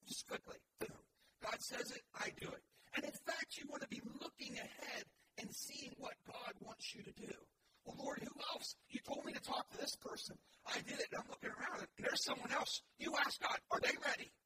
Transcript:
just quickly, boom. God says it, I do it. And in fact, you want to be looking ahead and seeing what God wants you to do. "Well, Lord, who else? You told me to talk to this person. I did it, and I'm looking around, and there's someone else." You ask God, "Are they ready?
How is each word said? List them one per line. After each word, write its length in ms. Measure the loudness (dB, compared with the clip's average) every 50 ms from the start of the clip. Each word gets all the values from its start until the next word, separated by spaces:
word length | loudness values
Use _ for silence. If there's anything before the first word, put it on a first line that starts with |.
| -6
just 200 | -4 -4 -4 -2
quickly, 300 | -2 -2 -4 -2 -6 -12 -12 -14 _ _ -4
boom. 240 | -4 -4 -4 -10 -16 _ _ _ -20 -20 _ _ -2
God 180 | 0 0 0
says 320 | 0 -2 0 0 -2 -2 -2
it, 100 | -8 -10 _ _
I 160 | 0 0 0 0 -2
do 80 | -4 -4
it. 160 | -4 -4 -8 _ _ -20 -20 -2 0
And 80 | 0 0
in 80 | 0 -2
fact, 460 | -4 0 2 2 2 2 -2 -2 -4
you 100 | -4 -2
want 140 | -2 -2 -2
to 60 | -2
be 120 | -4 -4
looking 580 | -4 -6 -6 -4 -6 -6 -6 -6 -6 -4 -2 -2
ahead 460 | -4 -4 -6 -6 -4 -2 -2 -4 -4 -6 _ _ -20 -14 _
and 180 | -8 -6 -6 -4
seeing 380 | -4 -4 -4 -4 -6 -6 -8 -8 -4
what 180 | -4 -6 -6 _ _
God 280 | -8 -6 -4 -4 -4 -4 -6
wants 340 | -8 -10 -8 -6 -6 -6 -6
you 80 | -6 -8
to 100 | -10 -10
do. 340 | -8 -6 -6 -6 -8 -10 -20 _ _ _ _ _ -16 _
"Well, 120 | -10 -8 -2
Lord, 240 | 0 0 0 0 -2
who 180 | -4 -4 -4 -2 -2 -2
else? 200 | -2 -2 -4 -6 -6 -12 -6
You 120 | -6 -4
told 260 | 0 0 -2 0 0
me 80 | -2 -2
to 60 | -2
talk 280 | 0 2 2 2 2 0
to 60 | -2
this 180 | -2 -2 -2 -2
person. 420 | -2 -4 -4 -4 -4 -4 -6 -6 -10 -12 -20 -20 -12 -4
I 160 | -2 0 0
did 180 | 0 -2 0 0
it, 140 | 0 0 0
and 80 | -2
I'm 80 | -2 -4
looking 220 | -6 -4 -4 -4
around, 300 | -2 0 -2 0 0 -2
and 80 | -4 -6 _ 0
there's 260 | 2 4 4 4 4
someone 260 | 4 2 0 2 2
else." 320 | 4 4 4 4 2 0 -2 -4 -10
You 180 | _ 0 2 6 8
ask 200 | 6 6 6 2
God, 220 | 2 4 4 2 2 _
"Are 100 | 4 6
they 140 | 6 6 6 6
ready? 340 | 4 4 4 4 0 -6 -10 _ _